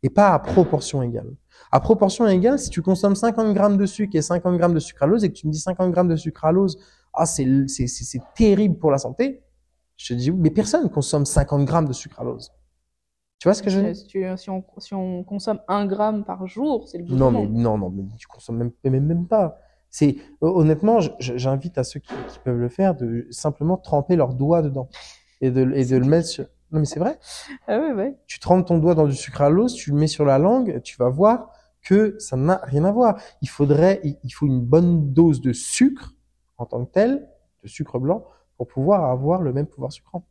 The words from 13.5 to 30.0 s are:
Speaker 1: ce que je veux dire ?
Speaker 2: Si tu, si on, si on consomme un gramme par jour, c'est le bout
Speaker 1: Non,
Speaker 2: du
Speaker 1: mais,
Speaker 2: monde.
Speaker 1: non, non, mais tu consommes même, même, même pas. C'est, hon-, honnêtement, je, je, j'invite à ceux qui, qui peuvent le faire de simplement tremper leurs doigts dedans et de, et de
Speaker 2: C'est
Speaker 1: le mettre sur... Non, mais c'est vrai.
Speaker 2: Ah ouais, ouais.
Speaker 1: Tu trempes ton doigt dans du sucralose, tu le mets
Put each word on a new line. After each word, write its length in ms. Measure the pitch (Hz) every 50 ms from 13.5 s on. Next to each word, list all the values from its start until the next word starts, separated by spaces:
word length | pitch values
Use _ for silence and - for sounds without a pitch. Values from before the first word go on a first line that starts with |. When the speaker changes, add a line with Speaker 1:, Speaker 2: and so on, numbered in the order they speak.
| 208
Speaker 1:
ce 80 | 208 202
que 60 | 202
je 100 | 190 196
veux 60 | 202
dire ? 100 | 214 -
Speaker 2:
Si 120 | - - _
tu, 180 | _ 196 190 185 185 185
si 120 | - -
on, 140 | 190 185 185 _ _ -
si 160 | - - 202
on 300 | 196 185 185 185 175 185
consomme 360 | 180 202 202 - 220 214 214 - -
un 180 | 190 202 208
gramme 380 | 196 196 202 208 214 220 208 202
par 220 | - 185 185 185 185
jour, 400 | - 214 269 311 285 226 - -
c'est 100 | - 175
le 60 | 175
bout 100 | 170 131
Speaker 1:
Non, 160 | 131 135 131
Speaker 2:
du 60 | 120 107
Speaker 1:
mais, 60 | 104 104
Speaker 2:
monde. 60 | 107 113
Speaker 1:
non, 200 | 117 117 107 107
non, 120 | 98 90
mais 140 | 92 98 98 98 110 113
tu 100 | - _
consommes 300 | - - - - 117 113
même, 140 | 120 120 117 _ _
même, 220 | 135 131 131 143
même 220 | 151 170 170 175 175
pas. 300 | 226 214 190 160 - - _ _ _ _ _ _
C'est, 280 | - - 151 143 135 - - - - _
hon-, 180 | 156 160 185 185
honnêtement, 400 | 156 156 160 151 180 214 233 226
je, 100 | 170 147 - -
je, 180 | 127 127 123 127
j'invite 400 | 123 135 135 139 135 175 - -
à 60 | 127
ceux 160 | - - 147
qui, 140 | - _ - - - -
qui 120 | - -
peuvent 200 | _ 131 123 120
le 100 | 120 120
faire 260 | - - 196 190 175
de 320 | 135 123 117 117 117 120 -
simplement 460 | 120 - - 151 143 _ 147 165 185 185
tremper 380 | - - - 143 143 - 180
leurs 200 | 170 143 123 127
doigts 260 | 127 135 147 170 170
dedans 280 | 156 147 135 135 127 - - - - - - _ _ _ _ _
et 80 | 135 131
de, 100 | 123 131 131 127 -
et 100 | 139 131
de 40 | 123
Speaker 2:
C'est 100 | 131 131
Speaker 1:
le 60 | 123
mettre 220 | 135 156 170 165 165
sur... 180 | - - 135 - _ _ _ _
Non, 80 | 160 156
mais 60 | 151
c'est 140 | 135 - -
vrai. 180 | 170 240 311 - _ - - - - - 294 254 _ -
Speaker 2:
Ah 120 | 214 226
ouais, 140 | 302 320 262
ouais. 240 | 202 196 269 277 _ _ _
Speaker 1:
Tu 120 | - -
trempes 280 | - - 175 185 180 -
ton 100 | 170 165
doigt 160 | 156 175 175
dans 140 | 156 156 143
du 80 | 139
sucralose, 580 | 131 - - - - 143 143 156 185 233 247 240
tu 160 | - - 147
le 60 | 143
mets 100 | 147